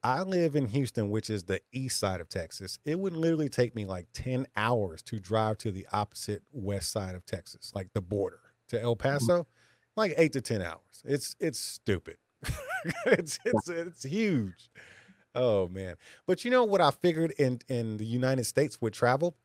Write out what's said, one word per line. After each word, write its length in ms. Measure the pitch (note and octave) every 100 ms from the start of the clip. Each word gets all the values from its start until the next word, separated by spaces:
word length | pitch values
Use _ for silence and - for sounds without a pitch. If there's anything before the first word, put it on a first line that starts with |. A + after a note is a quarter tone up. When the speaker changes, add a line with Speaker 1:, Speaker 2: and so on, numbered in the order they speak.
Speaker 1:
I 200 | - C#3
live 340 | F#3+ F#3 E3+ C#3+
in 100 | B2+
Houston, 420 | B2+ B2+ - G#2
which 180 | G#2+ -
is 160 | G#2+
the 160 | F2+ F#2+ _
east 260 | B2+ C3 -
side 240 | G2+ F#2
of 60 | E2+
Texas. 480 | G2 E2 - F#2+ - -
It 120 | E3
would 140 | F#3+
literally 380 | E3 E3 E3 D3
take 240 | - A#2+
me, 100 | A2+
like, 220 | G2+ F#2 F2
ten 320 | - B2+ B2+ C3+ -
hours 460 | A2 A#2+ G2 D#2+
to 180 | - A2
drive 380 | F#2 A2 A2 A2
to 120 | A2+
the 160 | F#2+ F#2+
opposite 500 | G#2 G#2 - - G2+ _
west 380 | D3 G2 G2+ -
side 240 | A2 F#2+
of 120 | F#2 -
Texas, 460 | F#2+ - - -
like, 180 | G2 F#2
the 80 | G#2+
border 400 | F2 G2+ G2 - _ _ _
to 120 | A#2
El 160 | A#2 A#2
Speaker 2:
Mm-hmm. 300 | - C#3+ A#2+
Speaker 1:
Paso, 200 | F3 E3 _ _ _ _ -
like, 180 | G#3+ D#3
eight 160 | D#3+
to 80 | C3+
ten 220 | A2+ A2
hours. 400 | F2 E2 _ -
It's, 320 | - C#3 - -
it's 200 | E3 B2
stupid. 580 | - - - F#2+ - - _ _
<laughs> 120 | - D5+ C5 F#5 D5+ E5+
It's, 340 | E5+ - D#3 -
it's, 240 | A3+ A3+ F3
it's 360 | E3+ E3+ E3
huge. 680 | C3+ F#3 A3 D#3 G2+ F2 - - - - - _ _
Oh, 340 | - B2 G#2 F2+
man. 280 | F#2 F#2+ E2+ - - -
But 200 | F#3 A#3+
you 40 |
know 140 | B3+
what 160 | A3+ G3
I 100 | D#3
figured 400 | - F3+ D#3+ E3
in, 280 | - C3+ B2 -
in 300 | B2 A2+ G#2+
the 80 | A2
United 380 | A#2+ C3 C3+
States 340 | A#2 - C#3+ -
with 140 | C#3+
travel? 420 | - A#2+ C3 F3 -